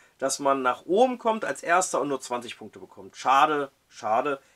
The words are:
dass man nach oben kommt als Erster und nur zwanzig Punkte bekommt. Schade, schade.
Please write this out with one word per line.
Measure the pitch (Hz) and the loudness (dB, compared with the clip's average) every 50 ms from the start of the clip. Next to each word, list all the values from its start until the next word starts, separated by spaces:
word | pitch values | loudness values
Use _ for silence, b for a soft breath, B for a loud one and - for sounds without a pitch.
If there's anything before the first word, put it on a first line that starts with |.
| b b b | b b b
dass | _ 131 135 - - | _ -4 -4 -4 0
man | 143 139 139 135 127 | 0 2 2 2 2
nach | 127 120 - - | 0 0 -2 -2
oben | - 170 208 247 262 254 233 | -2 2 4 4 2 2 0
kommt | - 233 220 220 - | -2 -2 -2 -2 -4
als | - 139 - - | -6 -8 -6 -2
Erster | 156 170 180 180 - - 151 | 0 2 2 2 0 -2 -2
und | 127 147 | -2 -2
nur | 139 131 | -4 -6
zwanzig | - - 123 123 117 117 - | -6 -6 -6 -6 -6 -10 -14
Punkte | - 110 101 - 98 | -16 -18 -18 -18 -20
bekommt. | 92 - - - 95 98 - | -20 -20 -20 -20 -20 -20 -16
Schade, | - - 131 135 139 147 151 156 143 139 139 _ _ _ _ | -4 0 2 4 6 4 4 2 0 -4 -6 _ _ _ _
schade. | - - - 104 107 117 131 147 139 b b b b | -18 -8 -4 0 0 0 0 0 -4 b b b b